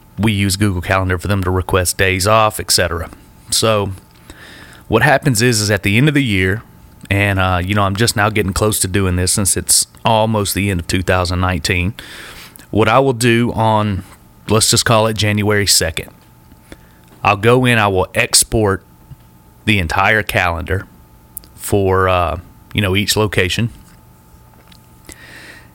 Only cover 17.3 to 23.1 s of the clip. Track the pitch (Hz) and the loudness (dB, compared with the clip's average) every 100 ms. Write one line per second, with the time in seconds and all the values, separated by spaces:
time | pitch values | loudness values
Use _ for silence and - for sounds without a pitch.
17.3 | 101 113 127 127 117 104 95 90 - 120 | 0 2 2 2 2 2 0 -2 -2 -2
18.3 | - - 117 104 95 - - - - - | -2 -2 0 0 -2 -6 -20 -20 -20 -20
19.3 | - - - - 104 82 - 98 110 104 | -20 -20 -10 0 0 0 0 2 2 0
20.3 | 107 90 82 82 95 - - - - - | 0 0 -2 -4 -6 -6 -20 -20 -20 -20
21.3 | - - - - 104 95 92 92 90 82 | -20 -20 -14 -2 0 2 2 2 2 0
22.3 | 85 - - - - 101 98 101 | -4 -10 -20 -8 -4 0 0 -2